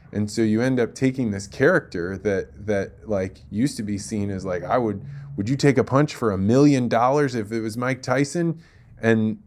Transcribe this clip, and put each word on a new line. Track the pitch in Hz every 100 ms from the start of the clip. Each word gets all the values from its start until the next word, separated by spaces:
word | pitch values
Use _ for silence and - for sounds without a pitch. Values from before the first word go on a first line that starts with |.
| -
And | 104 104
so | 117
you | 107 110
end | 127 127
up | 113
taking | - 131 131 113
this | 98 98
character | - 143 175 - 90 87 95
that, | - 82 - - 101
that, | 101 98 - 110
like, | 98 95 - -
used | 104 143 -
to |
be | 104 101
seen | - 107 101
as, | 95
like, | 92 90
"I | 90 123
would, | 110 101 - - - -
would | 104
you | 139
take | 143 123
a |
punch | 110 135 147
for | - 113
a | 95
million | 98 131 147 135 120
dollars | 117 123 147 139
if | 117 101
it | 113
was | 110 113
Mike | 127 131
Tyson?" | 127 131 143 175 170 165 - - - -
And, | 113 113 110 107